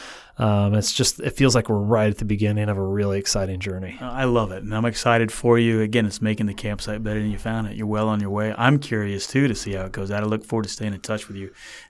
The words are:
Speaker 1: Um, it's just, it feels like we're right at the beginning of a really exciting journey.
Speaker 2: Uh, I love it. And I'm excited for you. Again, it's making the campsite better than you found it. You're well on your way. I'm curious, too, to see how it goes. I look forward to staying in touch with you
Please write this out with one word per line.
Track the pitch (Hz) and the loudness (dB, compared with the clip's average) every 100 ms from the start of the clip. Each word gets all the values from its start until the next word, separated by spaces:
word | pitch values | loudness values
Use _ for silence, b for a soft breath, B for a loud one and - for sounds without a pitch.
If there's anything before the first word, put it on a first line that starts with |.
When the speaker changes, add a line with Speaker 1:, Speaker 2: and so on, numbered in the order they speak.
| B B B B | B B B B
Speaker 1:
Um, | 110 101 101 | 2 4 4
it's | 104 - | 2 2
just, | - 120 - | 0 0 0
it | - | -4
feels | - 135 | 2 4
like | 120 110 | 4 2
we're | 104 | 2
right | 101 113 107 | 4 4 4
at | 104 | 2
the | 107 | 0
beginning | 104 104 107 104 | 2 2 2 0
of | 98 | 0
a | |
really | 95 101 101 98 | 0 0 0 0
exciting | 95 107 95 92 | -2 -2 -2 -4
journey. | 95 92 92 85 | -6 -6 -8 -10
Speaker 2:
Uh, | 127 | -8
I | 131 | 0
love | 127 120 104 | 2 4 2
it. | 92 | -4
And | 104 | -4
I'm | 110 117 | -2 0
excited | 110 123 117 113 | 0 2 4 2
for | - 120 117 | 0 4 4
you. | 117 110 | 4 2
Again, | 107 117 107 | 2 2 0
it's | - | 0
making | 110 107 104 | -2 0 -2
the | 101 | -4
campsite | 107 104 - 107 | -6 -6 -6 -6
better | 110 107 | -4 -2
than | 107 | -2
you | 98 | -4
found | 113 113 104 | -4 -4 -4
it. | 107 | -4
You're | 104 | -2
well | 107 110 | 0 2
on | 107 | 0
your | 101 | 0
way. | 104 107 - | -2 -2 2
I'm | 120 143 | 4 4
curious, | 143 110 101 98 - | 2 -2 -2 -4 -2
too, | 135 139 | 2 2
to | |
see | 104 107 | 2 -4
how | 95 95 | -6 -6
it | |
goes. | - 98 | -6 -4
I | 101 | -2
look | 107 110 | 0 -2
forward | - 113 | -2 -4
to | 101 | -2
staying | - 107 | -4 -6
in | 98 | -6
touch | - 107 - | -6 -6 -6
with | 98 | -12
you | 95 - B B | -14 -16 B B